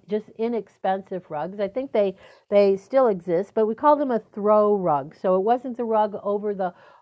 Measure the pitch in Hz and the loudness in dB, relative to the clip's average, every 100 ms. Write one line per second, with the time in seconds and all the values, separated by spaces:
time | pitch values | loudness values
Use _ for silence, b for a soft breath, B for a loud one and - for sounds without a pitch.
0 | - 214 - - 226 233 208 _ 190 196 | -6 -8 -6 -6 -4 -4 -8 _ -4 -4
1 | 190 185 - 151 170 202 196 254 277 220 | -6 -12 -8 -8 -8 -6 -6 -6 -4 -2
2 | 202 190 b b b 202 202 196 - 262 | -2 -4 b b b 4 4 2 0 2
3 | 247 190 185 170 202 226 220 220 294 294 | 2 0 -2 -4 -2 -2 -2 2 2 4
4 | 277 226 - 220 208 214 208 208 175 143 | 2 -4 -4 -4 2 4 4 2 0 -2
5 | 147 - 190 185 208 247 254 240 226 220 | -2 -6 0 0 2 -2 -2 -8 -2 0
6 | 214 208 202 202 208 190 185 - b b | 0 -4 -4 -4 -4 -4 -6 -8 b b